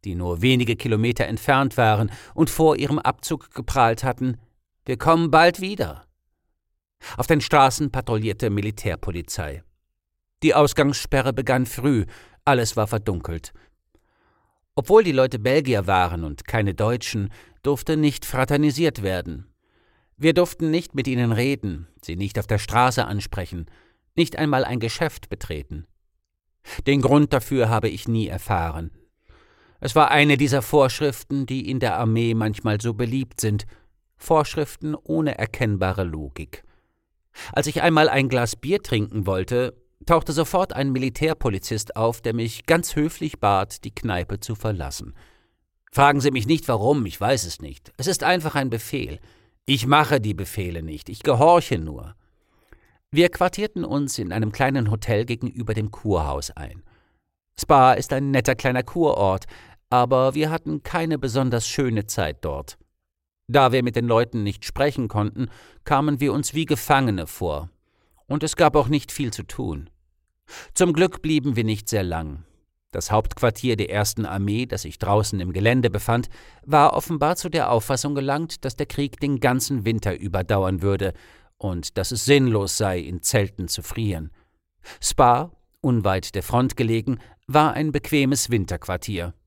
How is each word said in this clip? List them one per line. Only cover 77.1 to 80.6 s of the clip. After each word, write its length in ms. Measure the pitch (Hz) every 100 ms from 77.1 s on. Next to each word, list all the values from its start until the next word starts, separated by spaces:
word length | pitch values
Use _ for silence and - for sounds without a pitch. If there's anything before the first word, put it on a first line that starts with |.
| 160 147 175
zu 140 | 180
der 200 | 160 131
Auffassung 440 | 117 - 131 147
gelangt, 500 | 143 139 139 160 -
dass 120 | 180 -
der 100 | 147
Krieg 340 | - 143 -
den 200 | 143 135
ganzen 440 | 135 127 - 135
Winter 340 | 104 113 104 92
überdauern 600 | 98 92 90 101